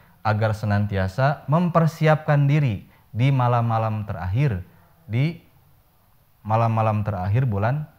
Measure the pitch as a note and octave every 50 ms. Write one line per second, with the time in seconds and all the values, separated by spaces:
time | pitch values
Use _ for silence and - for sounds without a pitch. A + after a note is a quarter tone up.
0 | - _ _ _ - A2 G#2+ G#2 A2 G#2+ G#2+ - A2 G#2 G2+ G#2 G#2 G#2 G2+ F#2+
1 | F#2+ F#2+ - - C3 D3 C#3+ - - - D3 E3+ F3+ E3+ - E3 E3 D3 - -
2 | D#3 D#3 D#3 D3+ - - D3 C#3+ C#3+ C#3 D3 D#3 D3 B2 G2+ E2+ - - - _
3 | _ - - G#2+ B2+ C#3 C#3 B2+ B2 A#2+ B2 A#2+ A#2 A#2 A2+ A2+ A2 G#2+ G#2+ G#2+
4 | G#2 - G2+ D#2+ F2 F#2 G2 B2+ D3+ C3+ G2+ F2+ F2 - - - _ _ _ _
5 | _ - A2 B2 C#3+ E3+ E3 - - - _ _ _ _ _ _ _ _ _ _
6 | _ _ _ _ _ _ _ _ - G#2 A2 A2+ A#2 A2+ A2 A2+ A2 A2 G#2 G#2
7 | G2+ G#2+ G2+ F2+ F2+ F#2+ G#2 C3 C#3 A#2+ G2+ G2 G#2 A#2+ C#3+ D3+ D3+ - -